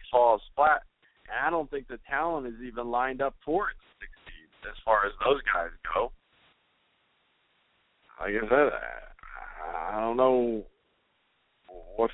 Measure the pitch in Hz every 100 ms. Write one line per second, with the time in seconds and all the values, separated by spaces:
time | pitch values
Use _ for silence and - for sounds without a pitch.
0 | - 123 120 107 - - 147 151 - _
1 | _ _ - 117 143 170 143 143 127 123
2 | - 139 165 160 127 113 127 113 120 120
3 | 131 131 139 - - 165 - - _ _
4 | 101 - - 80 80 _ 101 107 - 110
5 | 101 101 120 139 120 92 85 85 82 87
6 | 120 - _ _ _ _ _ _ _ _
7 | _ _ _ _ _ _ _ _ _ _
8 | _ 58 87 104 107 131 143 53 58 58
9 | - - - - - - 80 85 82 107
10 | 113 120 131 127 120 113 98 _ _ _
11 | _ _ _ _ _ _ _ 92 - -
12 | 113